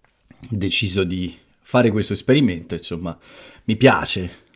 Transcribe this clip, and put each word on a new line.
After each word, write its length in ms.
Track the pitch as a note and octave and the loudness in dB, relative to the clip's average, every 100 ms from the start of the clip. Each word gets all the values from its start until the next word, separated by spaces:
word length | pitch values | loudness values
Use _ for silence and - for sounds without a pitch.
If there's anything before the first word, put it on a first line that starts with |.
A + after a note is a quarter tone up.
| _ _ _ - - | _ _ _ -20 -10
deciso 560 | G#2+ F#2+ - G2+ F#2+ | -4 0 0 0 -2
di 320 | F#2 F#2 F2+ - _ _ | -2 -4 -6 -10 _ _
fare 300 | - B2 A#2+ | -2 2 2
questo 240 | G#2+ G2 | 2 -2
esperimento, 600 | A#2+ - C#3 C3 F2 E2+ E2 | -4 0 2 2 -2 -8 -10
insomma, 420 | - E2+ E2+ E2 - - - - | -8 -8 -8 -10 -16 -20 -20 -12
mi 120 | - A2 | -6 4
piace 720 | C3 F#2+ - G#2 F2+ - _ | 4 4 0 -4 -6 -12 _